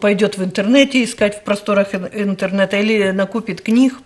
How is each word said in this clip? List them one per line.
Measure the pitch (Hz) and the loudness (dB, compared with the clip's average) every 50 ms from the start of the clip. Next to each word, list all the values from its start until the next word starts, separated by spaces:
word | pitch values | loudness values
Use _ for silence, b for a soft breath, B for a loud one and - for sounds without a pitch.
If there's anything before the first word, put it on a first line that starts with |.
пойдёт | - 208 202 180 214 196 - - | 0 0 2 2 0 -2 0 -2
в | 185 | -6
интернете | 185 - - 196 208 247 277 277 269 269 262 240 | -4 -2 -2 0 4 4 4 4 4 2 0 0
искать | 220 - - 214 208 202 - | 0 -2 -2 -2 -2 -2 -4
в | - | -4
просторах | - 208 202 - - 202 196 196 202 - | -4 -4 -4 0 0 2 2 2 0 -2
ин-, | 190 180 - | -8 -8 -8
интернета, | - 208 202 202 196 190 196 185 190 196 196 190 - 202 | -6 -4 -4 -4 -2 -2 -4 -4 0 0 0 0 0 -2
или | 208 214 220 214 202 190 | 0 0 2 2 2 0
накупит | 190 190 196 190 - 226 214 - 185 180 | 0 0 -2 -2 -4 -6 -6 -6 -10 -8
книг | - - 220 240 262 262 254 - - | -2 0 4 4 4 4 2 -4 -6